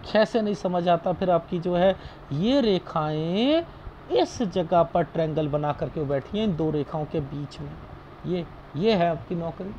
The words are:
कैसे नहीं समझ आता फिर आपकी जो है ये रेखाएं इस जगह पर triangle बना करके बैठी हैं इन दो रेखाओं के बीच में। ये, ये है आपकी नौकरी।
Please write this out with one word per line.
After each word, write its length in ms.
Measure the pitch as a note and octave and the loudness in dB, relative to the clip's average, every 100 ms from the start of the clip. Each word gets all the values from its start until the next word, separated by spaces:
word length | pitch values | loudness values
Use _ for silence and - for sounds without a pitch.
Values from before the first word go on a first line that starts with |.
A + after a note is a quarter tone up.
कैसे 360 | - G#3+ G#3+ A#3 | 2 2 4 2
नहीं 140 | G#3 | 0
समझ 320 | G3+ F#3 F3+ F3 | -2 0 0 4
आता 260 | E3+ F#3+ | 2 2
फिर 160 | E3+ F#3 | 0 2
आपकी 300 | E3+ E3+ F3 | 2 2 -4
जो 160 | F3 | 0
है 200 | F3 F#3+ F#3 - - - | 4 4 4 -8 -16 -6
ये 280 | C#3 G#3 C#4 | 0 2 4
रेखाएं 1000 | A#3 F3+ - E3 D3+ D#3 D#3+ F#3+ B3+ D#4+ E4+ - - - - | 4 2 0 -2 0 -2 0 2 2 2 0 -12 -16 -16 -2
इस 280 | F4 - - | 0 2 0
जगह 400 | G#3 F#3 E3 F3 | -2 0 4 4
पर 200 | E3 F3 | 4 2
triangle 440 | D#3+ - D#3+ D3+ D3+ | 0 0 0 0 0
बना 240 | D3 D3+ | 0 0
करके 300 | C#3+ D3+ E3+ | -2 -4 -4
बैठी 340 | C#3 C#3 - G#3 | -2 -2 -2 -2
हैं 80 | |
इन 100 | A3 | 0
दो 140 | D#3+ D#3 | 2 0
रेखाओं 340 | D3+ C#3 D#3 | 0 -2 -4
के 140 | D3 E3 | -2 -4
बीच 380 | C#3 D3 C#3+ - | -4 -8 -8 -10
में। 120 | C#3+ D#3 - - - - | -12 -12 -16 -18 -18 -12
ये, 200 | - F3+ D#3+ - - | -4 -4 -4 -14 -10
ये 180 | C#3 G#3+ | 0 2
है 160 | G#3 E3+ | 4 4
आपकी 260 | D#3+ - | 0 -4
नौकरी। 380 | F3 E3 D#3 F#3 | -4 -4 -8 -10